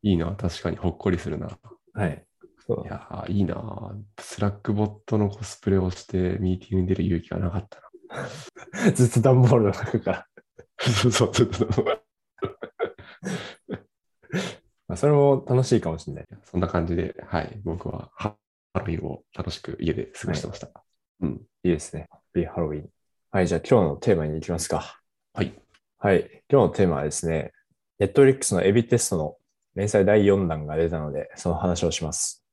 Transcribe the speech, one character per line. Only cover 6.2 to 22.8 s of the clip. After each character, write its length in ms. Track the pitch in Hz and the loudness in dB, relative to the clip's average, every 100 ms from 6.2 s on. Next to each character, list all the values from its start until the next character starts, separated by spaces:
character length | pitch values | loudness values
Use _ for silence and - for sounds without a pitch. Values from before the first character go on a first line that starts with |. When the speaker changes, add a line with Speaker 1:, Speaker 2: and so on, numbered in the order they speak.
| 90 95 | -2 0
Speaker 1:
ミ 200 | 92 92 | -2 -2
ー 20 | |
テ 60 | - | -2
ィ 80 | |
ン 20 | 95 | -2
グ 40 | |
に 40 | 92 | 0
出 80 | |
る 80 | 92 | 0
勇 180 | 92 85 | 0 -2
気 100 | - | -4
が 80 | 85 | -4
な 120 | 90 | -4
か 80 | 92 | -4
っ 80 | - | -8
た 120 | - | -18
な。 80 | - - - | -20 -20 -16
Speaker 2:
<laughs> 840 | - - - - - - 196 214 | -12 -12 -12 -18 -20 -14 0 0
ず 140 | - 123 | 4 4
っ 40 | |
と 100 | - | 6
段 200 | 120 127 | 4 6
ボ 80 | 123 | 6
ー 100 | 123 | 6
ル 60 | |
の 60 | 104 | 4
中 280 | 95 110 110 | 0 -4 -4
か 120 | - | -2
ら。 140 | 90 - - _ _ - _ | -6 -6 -20 _ _ -20 _
Speaker 1:
<laughs> 0 | |
そ 300 | - 107 120 | -2 2 2
う 40 | |
そ 140 | 110 113 | 4 2
う 60 | |
そ 120 | - | 4
う。 40 | 120 - - - - - _ _ _ _ - - - _ - - - - - 180 - - _ - _ _ _ _ _ 175 180 - _ _ _ | 2 2 0 0 0 -2 _ _ _ _ -10 -8 -18 _ -8 -8 -20 -14 -8 -8 -10 -16 _ -14 _ _ _ _ _ -6 -6 -10 _ _ _
Speaker 2:
ま 80 | |
あ、 20 | 87 | -2
そ 100 | 147 | 2
れ 60 | |
も 320 | 147 143 135 135 | 6 6 4 2
楽 160 | 127 | 0
し 120 | 131 117 | 4 2
い 40 | |
か 100 | 85 | 0
も 80 | 78 | -6
し 100 | - | -10
れ 60 | |
な 80 | 71 | -14
い。 40 | - - | -14 -20
Speaker 1:
そ 120 | _ 90 | _ -4
ん 40 | |
な 80 | 90 | -2
感 180 | 87 82 | 0 -2
じ 100 | 85 | -2
で、 180 | 85 - - | -4 -8 -6
は 160 | 85 | -4
い。 180 | - 110 | -4 -8
僕 240 | 98 82 - | -8 -8 -8
は 220 | - - | -10 -12
ハ 220 | - 104 107 _ _ _ | -8 -8 -8 _ _ _
ロ 80 | 87 | -6
ウ 20 | - | -4
ィ 160 | 82 | -6
ン 40 | - | -6
を 160 | - _ - | -10 _ -10
楽 140 | - | -8
し 80 | - | -8
く 180 | - - | -10 -4
家 120 | 85 | -2
で 140 | 78 - | -2 -6
過 200 | - - | -8 -6
ご 80 | |
し 60 | 78 | -4
て 60 | - | -6
ま 80 | |
し 60 | - | -12
た。 80 | - | -16
Speaker 2:
は 40 | - _ _ _ _ | -18 _ _ _ _
い。 40 | |
Speaker 1:
う 20 | 85 | -6
ん。 40 | |
Speaker 2:
い 80 | - - _ | -6 -12 _
い 40 | 90 | 0
で 100 | 80 | 0
す 160 | - | -2
ね。 120 | - 76 | -14 -14
ハ 60 | _ | _
ッ 40 | _ | _
ピ 80 | - | -4
ー 40 | 80 | -4
ハ 140 | - | -4
ロ 80 | 80 | -4
ウ 20 | |
ィ 80 | |
ン。 100 | 76 | -4